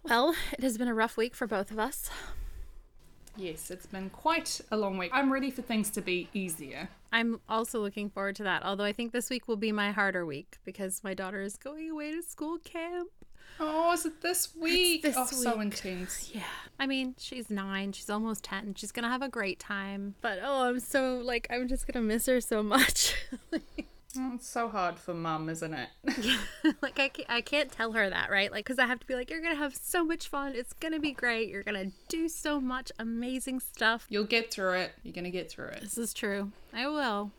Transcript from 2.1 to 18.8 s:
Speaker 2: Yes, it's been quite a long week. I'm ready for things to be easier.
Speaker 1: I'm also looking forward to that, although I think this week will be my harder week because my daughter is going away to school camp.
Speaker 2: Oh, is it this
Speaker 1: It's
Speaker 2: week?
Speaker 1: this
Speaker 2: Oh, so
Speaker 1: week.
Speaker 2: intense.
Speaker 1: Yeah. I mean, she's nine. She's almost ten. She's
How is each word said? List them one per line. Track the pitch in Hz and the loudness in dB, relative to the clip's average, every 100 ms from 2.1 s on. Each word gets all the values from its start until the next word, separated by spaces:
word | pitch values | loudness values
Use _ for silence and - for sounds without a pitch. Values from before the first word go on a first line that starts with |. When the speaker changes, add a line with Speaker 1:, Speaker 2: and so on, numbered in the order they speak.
| - - - - - - - - - - - - 220 | -8 -6 -6 -6 -8 -10 -12 -18 -20 -20 -20 -18 -8
Speaker 2:
Yes, | 180 160 - | -8 -8 -10
it's | 185 - | -10 -10
been | 190 190 | -8 -8
quite | - 311 330 320 - - | 0 2 4 2 -6 -2
a | 214 | 0
long | 202 190 | 2 0
week. | 180 | 2
I'm | 254 277 | 4 4
ready | 269 269 | 4 0
for | 254 | -4
things | 240 220 208 | 0 2 2
to | 208 | 0
be | 185 180 175 | 0 0 0
easier. | 202 185 160 135 123 185 - - | -2 -2 -4 -8 -8 -10 -12 0
Speaker 1:
I'm | 226 233 226 - | 2 2 0 0
also | 220 233 233 | 0 2 0
looking | 202 208 202 | -2 -2 -4
forward | 196 196 196 | -2 -4 0
to | |
that, | 202 170 190 | 0 2 0
although | 196 | 0
I | 208 | 0
think | 208 233 | 0 -2
this | 247 - | -2 -2
week | 247 - | -4 -2
will | 214 | 0
be | 220 | 2
my | 214 202 | 2 2
harder | 202 196 185 170 | 4 2 2 -2
week | 143 - - - | -6 -10 -14 -14
because | 185 190 - | -6 -6 -4
my | 202 | -4
daughter | 190 190 196 | -4 -4 -4
is | 196 - | -6 -6
going | 269 302 320 | -10 -8 -6
away | 311 302 | -4 -4
to | 320 | -6
school | 349 - 311 339 | -8 -6 -4 -4
camp. | - 339 339 359 349 - - - - - | -6 -6 -4 -4 -6 -10 -20 -18 -18 -4
Speaker 2:
Oh, | 208 311 339 | 0 4 4
is | 349 330 | 4 0
it | - | -2
this | 339 359 - | 0 0 -2
Speaker 1:
It's | 330 | -2
Speaker 2:
week? | 330 349 349 320 | 4 6 6 6
Speaker 1:
this | 311 254 | 4 4
Speaker 2:
Oh, | 254 | 2
so | 262 240 220 | 2 2 2
Speaker 1:
week. | 208 | 0
Speaker 2:
intense. | - 196 180 185 - - | -2 -4 -4 -4 -6 -6
Speaker 1:
Yeah. | 214 175 - - - | -6 -8 -10 -14 -4
I | 269 | 0
mean, | 269 254 254 | 0 -2 -6
she's | - 254 220 | -10 -8 -4
nine. | 208 196 196 196 | -4 -2 -2 -2
She's | 196 - | -6 -2
almost | 208 226 214 | 0 0 -2
ten. | - 196 208 | -4 -6 -6
She's | 190 | -6